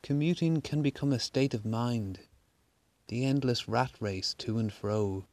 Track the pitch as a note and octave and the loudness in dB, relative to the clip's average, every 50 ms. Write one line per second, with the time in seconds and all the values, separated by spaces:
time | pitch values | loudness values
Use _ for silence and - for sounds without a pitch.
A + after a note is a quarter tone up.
0 | - - C#3+ D3 D3+ E3+ F3 - E3+ E3 E3 D#3 - - D3 D3+ C#3+ C#3 - - | -2 0 0 2 2 2 2 2 2 2 2 0 0 0 -2 2 2 2 0 2
1 | C#3+ C#3+ C3+ A#2 - - - C3 C3+ C3+ - A2+ G#2 A2 A2 A2+ A#2+ A#2+ A#2+ A#2 | 0 0 0 0 -2 -2 2 2 2 2 0 -2 -2 -2 -2 0 0 0 0 -2
2 | G#2 F#2+ F#2 - - _ _ _ _ _ _ _ _ _ _ _ _ _ _ _ | -2 -4 -8 -10 -14 _ _ _ _ _ _ _ _ _ _ _ _ _ _ _
3 | _ - G#2 A#2+ C3 C3+ C3+ C#3+ C3 B2+ A#2+ - - - A2 A#2+ B2+ B2+ - - | _ -6 -2 0 2 2 2 4 4 2 2 0 -2 0 2 2 2 0 -2 -4
4 | A2+ G#2 F#2+ F#2+ - - - - - A#2+ A2 A2+ A2+ G#2 - - - G#2 G#2+ A2 | -4 -4 -2 -2 -4 -6 -6 -6 -4 -2 0 0 0 -2 -4 -4 -2 0 2 2
5 | G#2 G2 F#2+ F#2+ F#2 _ | 2 0 -2 -4 -8 _